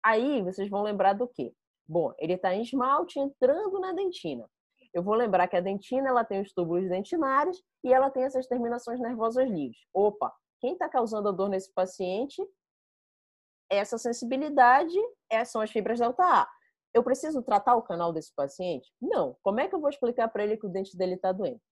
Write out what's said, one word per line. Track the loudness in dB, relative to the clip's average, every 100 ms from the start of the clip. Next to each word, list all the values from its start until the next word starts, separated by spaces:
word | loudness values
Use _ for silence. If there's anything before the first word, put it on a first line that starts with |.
Aí, | 4 4 2 0
vocês | -2 -4 -6
vão | -4
lembrar | -4 2 2
do | 2 -4
quê? | -6 -10 _ _ _ -4
Bom, | -2 -2 -4
ele | -4 -2
tá | 0
em | -2
esmalte | -2 -2 2 2 0 -4
entrando | -4 0 2 2 -2 -4
na | -4
dentina. | -4 -4 -6 -8 -8 -12 _ _ _ _
Eu | -6
vou | 0
lembrar | 0 2 2 2
que | 0
a |
dentina, | -2 -6 -2 -2 2
ela | 0
tem | 0 -4
os | -4
túbulos | -4 0 0 0
dentinários | -4 -2 -2 2 2 0 -4 _ _
e | 4
ela | 4 4
tem | 0
essas | -2 -2 -2
terminações | -2 -2 -4 -6 -6
nervosas | -6 -2 0 2 0
livres. | 0 -4 -10 _
Opa, | 2 2 2 -8 -8 _ _
quem | -6 -4
tá | -2
causando | 0 -2 -2 -2
a |
dor | 0 -2
nesse | -2 -4
paciente? | -4 -4 -4 -4 -4 -6 -6 -10 _ _ _ _ _ _ _ _ _ _ _ _
Essa | -2 0 -4
sensibilidade, | -4 -6 -4 -4 0 6 8 8 4 0 -2 -6 _
é, | -2
são | -2 -4
as | -2
fibras | -2 -2 0
delta | 0 2
A. | 4 4 2 -6 _ _ _ 2
Eu |
preciso | 2 -2 -2 -4
tratar | 0 2 4 2
o |
canal | 2 -2 -2
desse | -2 -8
paciente? | -6 -6 -4 -6 -6 _ _
Não. | -4 -2 -2 -2
Como | -2 0
é | -2
que | 0
eu |
vou | -2
explicar | 0 -2 0 -2
pra | 0
ele | -2 -2
que | -4
o |
dente | -6 -8 -4
dele | -4 -2
tá | -2
doendo? | -2 -4 -6 _